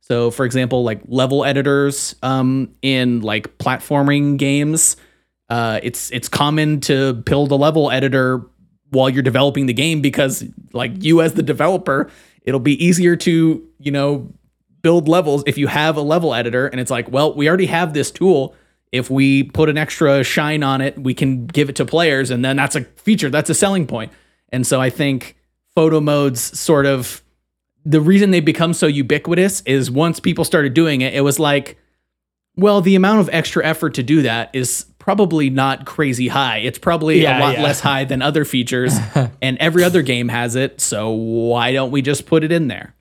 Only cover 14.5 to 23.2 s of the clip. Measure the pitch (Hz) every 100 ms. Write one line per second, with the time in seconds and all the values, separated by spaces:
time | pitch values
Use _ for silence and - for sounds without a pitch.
14.5 | _ _ _ 165 170 151 165 156 143 143
15.5 | 143 139 143 156 151 147 170 165 117 120
16.5 | 123 139 131 120 123 117 131 151 147 147
17.5 | 185 175 165 175 143 131 - 185 160 135
18.5 | _ _ _ _ 123 123 131 135 135 135
19.5 | - 156 147 151 - 156 139 131 - 151
20.5 | 151 139 135 135 139 131 123 135 127 117
21.5 | - 143 135 127 160 170 135 131 123 131
22.5 | 139 139 151 123 _ - 214